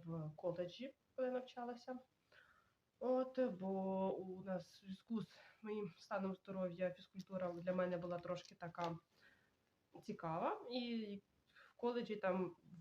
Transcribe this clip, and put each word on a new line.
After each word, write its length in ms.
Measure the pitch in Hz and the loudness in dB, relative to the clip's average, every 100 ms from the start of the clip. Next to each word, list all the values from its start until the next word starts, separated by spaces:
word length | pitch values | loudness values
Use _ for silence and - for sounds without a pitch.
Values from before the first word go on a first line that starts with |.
| 170 | -4
в 260 | 165 156 - | -4 -4 -2
коледжі, 600 | 180 170 175 - 262 - _ - | 0 0 -2 -4 -10 -10 _ -2
коли 160 | 254 | 0
навчалася. 680 | 254 254 254 240 233 - 254 - _ _ - - - _ _ _ _ | 0 -2 -4 -4 -6 -6 -8 -8 _ _ -20 -20 -20 _ _ _ _
От, 400 | 247 254 254 254 | 2 4 4 4
бо 760 | 247 180 190 190 190 190 190 - | 2 2 0 2 2 4 2 2
у 260 | 190 185 | -2 -6
нас 240 | 190 185 170 | -2 -2 -4
в 160 | - | -12
зв'язку 380 | 196 190 - 226 | -10 -10 -2 -2
з 420 | - - - - | -2 -8 -20 -12
моїм 260 | 214 214 196 | -4 -2 -2
станом 460 | - - 202 190 185 | -6 -2 0 2 -2
здоров'я 560 | - 190 185 170 180 | -4 0 0 2 0
фізкультура 600 | 180 - 190 185 185 180 | 0 -8 -12 -6 0 0
для 200 | 170 175 | 0 2
мене 240 | 185 180 175 | 4 4 2
була 220 | 175 175 | 0 -2
трошки 360 | 175 175 - - | -2 -4 -4 -10
така 420 | 170 170 170 165 - _ - - _ _ _ _ _ - | -8 -2 -2 -2 -8 _ -20 -20 _ _ _ _ _ -12
цікава, 640 | - 202 165 165 254 427 320 | -8 -4 -2 2 2 0 -2
і 440 | 247 240 233 208 202 - _ _ | -2 0 -2 -2 -6 -10 _ _
в 240 | - - - | -20 -20 -2
коледжі 380 | 240 240 233 208 | 0 2 0 2
там 400 | 190 185 175 - - - | 4 4 2 -2 -14 -16